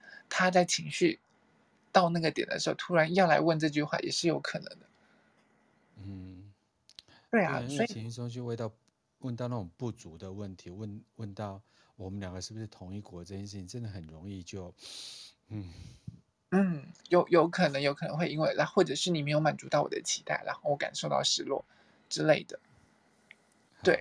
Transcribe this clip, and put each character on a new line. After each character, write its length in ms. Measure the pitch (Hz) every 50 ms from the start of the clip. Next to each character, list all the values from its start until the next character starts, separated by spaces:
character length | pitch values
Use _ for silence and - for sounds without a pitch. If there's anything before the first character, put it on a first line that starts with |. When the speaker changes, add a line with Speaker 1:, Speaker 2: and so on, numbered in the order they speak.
| - - - - - _
Speaker 1:
他 200 | - - 185 185
在 140 | 180 185 180
情 260 | 175 - - 160 151
绪 300 | - - 180 165 - - _ _ _ _ _ _ _ _ _ _ _ _ _ _
到 160 | - 190 180 170
那 100 | 170 170
个 120 | 160 156
点 180 | - - - -
的 100 | - 165
时 120 | 160 160
候， 40 | 160
突 200 | - - - 180
然 200 | 165 156 160 175
要 120 | 190 185
来 120 | 165 151 143
问 200 | 156 170 160 156
这 80 | 156 156
句 140 | 143 151
话 160 | 147 147 - -
也 120 | - 165
是 160 | - - -
有 140 | 170 151 143
可 180 | - - - 170
能 100 | - -
的。 160 | - - - _ _ _ _ _ _ _ _ _ _ _ _ _ _ _ _ _ _ _ _ _ _ 107
Speaker 2:
嗯。 520 | 98 98 98 95 92 92 90 92 101 101 101 _ _ _ _ _ _ _ _ - - _ - - _ _
Speaker 1:
对 140 | - 226 185
啊， 160 | 156 - 127
Speaker 2:
对 60 | 120
啊， 20 | 127
因 100 | 143 -
为 80 | 233
情 160 | 233 202 113 110
绪 60 | 117
中 180 | 120 120 120 120
心 140 | 117 123 120
问 120 | 120 117
到， 100 | 113 117
Speaker 1:
所 80 | 107 -
以 40 | _ _ _ _ _ _ _ _ _
Speaker 2:
问 180 | - 131 117
到 100 | 113 123 120
那 60 | 123
种 160 | 117 95 85 -
不 160 | - 131 117
足 240 | - - - 85 80
的 160 | 82 95 95
问 240 | 95 101 104 95 92
题， 140 | - - 87
问， 340 | 90 101 110 107 101 110 - _ _
问 180 | - 113 104 98
到 260 | 104 107 101 98 98 - _ _ _ _ _ _
我 120 | - 95 95
们 100 | 98 101
两 140 | 98 92
个 80 | 90 92
是 140 | 92 - 110
不 40 | 110
是 80 | 113
同 280 | 104 - - 95 92 98
一 60 | 104
国 220 | 104 - 90 87
这 140 | 87 90 101
件 100 | 98 101
事 120 | 101 104 101
情， 100 | 90 87
真 140 | - 123
的 60 | 117 107
很 120 | 95 98 80
容 220 | 78 80 78 82 101
易 140 | 101 95
就， 320 | 87 - - 98 87 73 - _ - - - - - - - - - - - _ _ -
嗯。 220 | 107 104 95 87 82 - - - - - _ - - - _ _ _ _ _ _
Speaker 1:
嗯， 340 | - 190 196 185 170 143 135 - - - - -
有， 180 | 175 175 - -
有 200 | 170 170 156 175
可 200 | 170 - 180 151
能， 140 | 139 139
有 100 | 143 143
可 140 | 143 - 170
能 100 | 147 143
会 120 | 156 175 139
因 80 | 143 156
为， 160 | 156 127 -
然 100 | - 151
后 80 | -
或 120 | - 208 180
者 100 | 151 135
是 160 | 151 - 180
你 100 | 175 156
没 120 | 143 143
有 80 | 151 151
满 140 | 156 151 143
足 120 | - - 135
到 140 | - 147
我 60 | 143 -
的 120 | - -
期 220 | - - - - -
待， 180 | - - - -
然 80 | - -
后 160 | - - 151
我 60 | 143
感 180 | 147 - - -
受 140 | - - 151
到 140 | 139 135
失 200 | 143 - - -
落 220 | - 127 135 - - _ _ _ _ _ _ _ _ _
之 140 | - 156
类 200 | 156 156 151 - -
的。 140 | - - - _ _ _ _ _ _ _ _ _ _ _ _ _ _ - _ _ _ _ _ _ _ _
Speaker 2:
好。 80 | -
Speaker 1:
对。 140 | - 190 -
Speaker 2:
太 40 | -